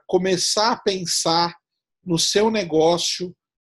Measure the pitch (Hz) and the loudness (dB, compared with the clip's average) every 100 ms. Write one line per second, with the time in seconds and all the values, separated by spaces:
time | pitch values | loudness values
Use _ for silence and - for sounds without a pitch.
0 | - 185 190 180 - 214 220 226 208 190 | -2 0 2 0 0 0 0 0 -2 -4
1 | 170 - 170 165 170 - _ _ _ _ | -4 -2 0 0 0 -4 _ _ _ _
2 | 180 165 - 196 220 214 170 156 160 170 | -4 -2 0 2 2 0 0 2 4 2
3 | - - 180 - _ _ _ | -2 -6 -8 -14 _ _ _